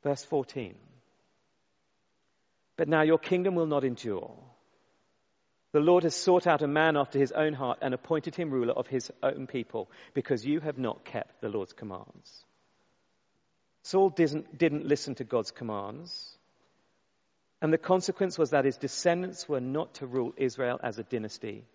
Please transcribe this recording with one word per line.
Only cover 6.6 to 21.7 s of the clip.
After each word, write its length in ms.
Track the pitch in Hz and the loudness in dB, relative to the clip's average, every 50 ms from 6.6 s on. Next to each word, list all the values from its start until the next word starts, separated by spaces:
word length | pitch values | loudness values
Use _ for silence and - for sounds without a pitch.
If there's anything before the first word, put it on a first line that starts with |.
| 156 | 2
a 60 | 143 | 2
man 280 | 143 151 156 160 156 | 4 4 4 4 4
after 220 | 147 139 - - 139 | 2 0 0 2 0
his 140 | 139 127 - | 0 2 2
own 200 | - 156 156 151 | 0 0 0 0
heart 280 | 131 135 123 123 - - | -2 -4 -4 -4 -2 -2
and 100 | 135 127 | -4 -4
appointed 440 | 117 - - 165 156 - 170 - | -4 -2 -2 -2 -2 -2 -6 -6
him 140 | - 175 156 | -6 -6 -2
ruler 220 | 135 131 120 117 127 | -2 0 0 0 0
of 140 | - 123 | -2 -2
his 260 | - 135 131 120 - - _ | -2 -4 -4 -4 -6 -10 _
own 260 | - 135 135 139 131 - | -2 -2 -2 -2 -10 -8
people, 420 | - 131 113 _ - 113 98 _ - - - - _ | -6 -8 -8 _ -8 -8 -8 _ -14 -20 -20 -6 _
because 320 | 143 123 - 139 113 110 | -6 -2 0 -2 -2 0
you 140 | 135 147 165 | -2 -2 -2
have 180 | 147 156 139 127 | -2 -4 -6 -4
not 260 | 127 113 - - - | -4 -4 -4 -6 -12
kept 360 | - - 117 - _ _ _ | -10 -8 -8 -8 _ _ _
the 80 | - 113 | -10 -6
Lord's 240 | 104 110 95 - - | -6 -6 -6 -8 -12
commands." 720 | - 113 104 95 - - - - - _ - - - _ _ _ _ _ _ _ _ _ _ _ _ _ _ _ _ _ _ _ _ _ _ _ _ _ _ _ _ _ | -14 -12 -12 -12 -12 -14 -16 -20 -20 _ -20 -20 -20 _ _ _ _ _ _ _ _ _ _ _ _ _ _ _ _ _ _ _ _ _ _ _ _ _ _ _ _ _
Saul 280 | - - 190 196 196 | 0 4 4 4 4
didn't, 460 | - - 170 147 147 156 - - - | 4 4 2 2 2 -2 -8 -8 -2
didn't 300 | 131 165 160 143 151 - | 2 2 2 2 0 0
listen 300 | 139 147 143 - 143 123 | 0 0 0 0 -8 -8
to 80 | - 127 | -8 -6
God's 260 | 107 131 117 104 - | -2 0 -2 -2 -2
commands. 880 | - - 123 113 107 101 98 101 110 143 170 170 - - - - - _ _ _ _ _ _ _ _ _ _ _ _ _ _ _ _ _ _ _ _ _ _ _ _ _ - | -8 -10 -8 -6 -6 -6 -6 -8 -10 -12 -14 -14 -14 -14 -14 -18 -20 _ _ _ _ _ _ _ _ _ _ _ _ _ _ _ _ _ _ _ _ _ _ _ _ _ 0
And 100 | 156 160 | 2 2
the 60 | 160 | 2
consequence 600 | - - 185 185 180 - 185 - 196 185 - - | 4 2 2 2 2 -2 -2 -2 -2 -2 2 0
was 120 | 160 127 | 0 2
that 140 | 151 143 131 | 4 4 4
his 120 | 139 127 | 2 0
descendants 720 | - - 135 - - - 175 170 175 185 185 - - - - | 0 -8 -8 -6 0 2 2 2 2 -2 -6 -8 -12 -6 -4
were 120 | 151 131 | -4 -2
not 340 | 123 127 135 151 - - _ | -2 -2 -4 -4 -4 -6 _
to 120 | - 139 | -12 -12
rule 280 | 127 120 131 120 120 - | -4 -2 -2 -2 -2 -2
Israel 420 | - 135 127 - - 131 120 123 131 - | -2 -2 -2 0 -2 -2 -2 -2 -2 -4
as 160 | 123 107 - | -6 -6 -6
a 60 | 113 | -8
dynasty. 600 | _ - 117 107 107 - - - 110 101 107 113 _ | _ -4 -4 -4 -6 -10 -10 -10 -10 -10 -12 -16 _